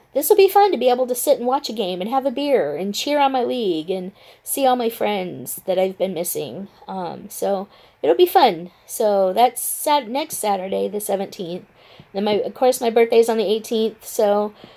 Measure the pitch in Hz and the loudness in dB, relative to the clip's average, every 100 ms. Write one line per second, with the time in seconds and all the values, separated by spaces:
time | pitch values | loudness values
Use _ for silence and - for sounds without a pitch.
0 | _ 262 302 403 381 403 403 285 247 247 | _ -4 4 6 6 6 4 4 2 2
1 | 254 247 - 277 240 277 285 226 190 180 | 0 -2 0 0 0 -2 -4 -6 -4 -4
2 | 196 269 269 254 285 247 147 147 196 202 | -2 -2 -2 -2 0 0 0 -2 -6 -4
3 | - 294 277 262 247 254 214 160 160 185 | -2 2 2 2 -2 -2 -2 -2 -4 -6
4 | 185 - - _ - - 269 254 226 226 | -8 -14 -20 _ -8 0 2 2 0 -2
5 | 214 208 180 131 - - - 185 190 185 | -2 -2 -6 -10 -12 -10 -4 0 0 -2
6 | 190 165 180 - 147 131 196 _ - 190 | -4 -4 -6 -6 -8 -10 -14 _ -12 -10
7 | 170 143 196 - 190 196 196 - _ _ | -8 -10 -14 -6 -4 -4 -6 -16 _ _
8 | 269 349 359 392 262 165 180 - - - | 0 4 4 6 4 2 -8 -18 -14 -2
9 | 220 202 190 196 247 240 - - - 294 | 0 2 2 4 2 2 -8 -6 0 0
10 | 220 262 311 - 214 196 185 196 196 208 | 0 -6 -6 -6 -2 -2 -2 -4 -4 -6
11 | 208 190 196 - 170 180 - _ _ - | -4 -4 -6 -10 -10 -10 -14 _ _ -20
12 | - 196 208 202 196 - 254 254 233 226 | -12 -4 0 0 -2 2 2 2 2 2
13 | 233 233 233 226 190 220 220 226 220 208 | 4 4 4 2 0 -2 -2 -2 -2 -4
14 | - - 208 208 208 208 - | -8 0 2 2 0 -6 -20